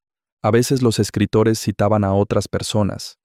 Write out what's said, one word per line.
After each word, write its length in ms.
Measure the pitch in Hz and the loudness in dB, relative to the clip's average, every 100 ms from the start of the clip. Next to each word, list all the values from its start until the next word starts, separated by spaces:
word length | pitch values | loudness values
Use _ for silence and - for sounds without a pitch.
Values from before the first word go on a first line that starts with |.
| _ _ _ _ | _ _ _ _
A 100 | 113 | 0
veces 300 | 117 123 135 | 2 2 0
los 180 | 123 107 | 0 0
escritores 600 | 104 - 104 110 113 113 | -2 0 0 2 2 0
citaban 460 | - 104 104 107 98 | -4 -2 0 2 2
a 80 | |
otras 340 | 98 101 104 - | 0 0 -2 -4
personas, 680 | 95 - 110 101 95 - - | -6 -4 -2 -2 -4 -14 -10